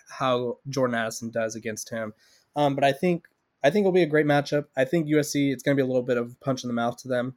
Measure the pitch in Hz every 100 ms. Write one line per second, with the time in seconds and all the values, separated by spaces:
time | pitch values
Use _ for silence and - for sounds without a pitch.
0 | _ - 131 123 123 - 139 135 127 117
1 | 113 - 113 113 113 113 113 110 - 117
2 | 110 - _ _ _ 147 143 139 139 135
3 | 180 170 - _ _ _ - 196 190 180
4 | 160 151 147 143 143 147 147 - 131 170
5 | 151 151 143 143 139 127 143 139 131 127
6 | 127 120 120 123 - 131 123 120 117 120
7 | 127 123 123